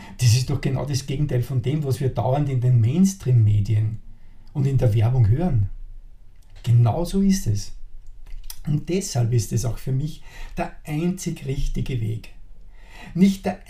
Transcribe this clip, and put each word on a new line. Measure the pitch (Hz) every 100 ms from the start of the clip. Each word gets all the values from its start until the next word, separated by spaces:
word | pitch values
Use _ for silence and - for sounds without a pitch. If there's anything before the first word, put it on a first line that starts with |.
| - -
das | 123
ist | 120 131
doch | 131
genau | 143 131
das | 131 139 -
Gegenteil | 135 151 123
von | 123 131
dem, | 127 156
was | 139 123
wir | 131
dauernd | 120 113 139 139
in | 131
den | 123 123
Mainstream-Medien | 113 160 196 - 135 123 107 104 101 107 110 - - - - - -
und | 147 135
in | 135
der | 127
Werbung | 110 110 127 104
hören. | 143 180 120 95 - - - - - - - - -
Genau | - 120 117 160 175
so | 190
ist | 196 190 -
es. | 101 - - - - - - - - - - -
Und | 147 -
deshalb | 185 196 123 113
ist | 120 -
es | 120
auch | 117 110
für | -
mich | 131 151 - - - - -
der | 170 -
einzig | - 151 175 185 - - 135
richtige | 139 - - 120 120
Weg. | 110 113 - - - - - - - - -
Nicht | 165 196 196 185
der | 185